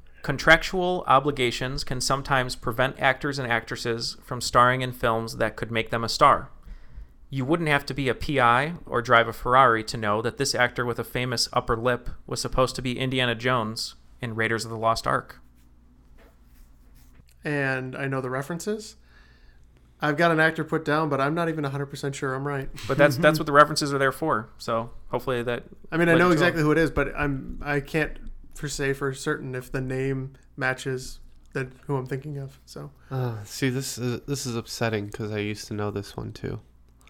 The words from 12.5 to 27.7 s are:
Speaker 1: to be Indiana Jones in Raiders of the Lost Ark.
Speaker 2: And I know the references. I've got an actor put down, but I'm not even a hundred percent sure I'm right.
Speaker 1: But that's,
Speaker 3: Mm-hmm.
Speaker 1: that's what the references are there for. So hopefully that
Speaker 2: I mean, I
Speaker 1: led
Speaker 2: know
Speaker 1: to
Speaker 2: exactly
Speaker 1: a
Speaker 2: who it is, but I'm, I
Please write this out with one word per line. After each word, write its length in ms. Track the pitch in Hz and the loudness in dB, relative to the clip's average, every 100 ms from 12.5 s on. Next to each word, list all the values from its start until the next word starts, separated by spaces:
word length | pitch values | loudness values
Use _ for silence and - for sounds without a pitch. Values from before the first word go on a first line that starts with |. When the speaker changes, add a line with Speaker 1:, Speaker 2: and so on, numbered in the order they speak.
| - 127 - | 2 2 0
Speaker 1:
to 60 | |
be 160 | 127 120 | -4 -2
Indiana 380 | 131 131 123 110 | -2 0 0 0
Jones 600 | 123 127 110 113 - - - - | 0 0 -2 -6 -10 -12 -20 -12
in 140 | 120 110 | -6 -2
Raiders 300 | 113 113 113 | 0 0 -4
of 60 | |
the 60 | 113 | -2
Lost 280 | 113 113 127 | 0 2 0
Ark. 340 | 131 - - - - - - - - - - - - - - - - - - - - - - | 0 -2 -14 -20 -20 -20 -20 -20 -20 -20 -20 -20 -20 -20 -20 -20 -20 -20 -20 -20 -20 -20 -12
Speaker 2:
And 520 | 160 143 135 131 127 135 | -4 -2 0 -2 -6 -6
I 120 | 139 | -4
know 140 | 135 | -2
the 80 | 123 | -2
references. 640 | 131 135 170 208 214 214 - - - - - - - - - - _ | -4 -4 -6 -4 -6 -8 -18 -20 -20 -20 -20 -20 -20 -20 -20 -20 _
I've 160 | 151 147 | -2 2
got 140 | 170 | 4
an 80 | 160 | 4
actor 240 | 160 165 | 4 2
put 220 | 151 160 151 | -2 -2 0
down, 240 | 151 160 | 0 0
but 100 | 135 | 0
I'm 140 | 139 170 | 0 0
not 140 | 165 | -2
even 160 | 160 139 | -2 -4
a 40 | |
hundred 180 | 139 143 | -4 -6
percent 280 | 139 143 135 | -6 -6 -4
sure 180 | 139 | -4
I'm 140 | 131 143 | -4 -4
right. 220 | 139 135 - - | -4 -6 -6 -2
Speaker 1:
But 100 | 135 | 6
that's, 180 | 147 131 | 6 8
Speaker 3:
Mm-hmm. 60 | |
Speaker 1:
that's 180 | 151 156 | 4 4
what 60 | 156 | 6
the 60 | |
references 420 | 143 151 147 147 | 8 8 4 0
are 40 | 139 | 2
there 140 | 135 | 2
for. 360 | - 160 110 110 - | 2 0 0 -2 -10
So 340 | - 113 117 - - | -2 -2 -2 -10 -6
hopefully 340 | 120 131 120 | -4 -2 -2
that 200 | 120 117 - - - | -2 -4 -8 -16 -4
Speaker 2:
I 60 | 160 | 2
mean, 100 | 170 | 6
I 40 | |
Speaker 1:
led 60 | 165 | 6
Speaker 2:
know 80 | 180 | 6
Speaker 1:
to 40 | |
Speaker 2:
exactly 280 | 160 175 165 | 6 4 4
Speaker 1:
a 20 | 151 | 4
Speaker 2:
who 60 | |
it 60 | 151 | 4
is, 120 | 160 | 4
but 240 | - 135 - | 2 -2 -2
I'm, 460 | 143 135 - - | -2 -2 -6 -8
I 160 | 143 | -4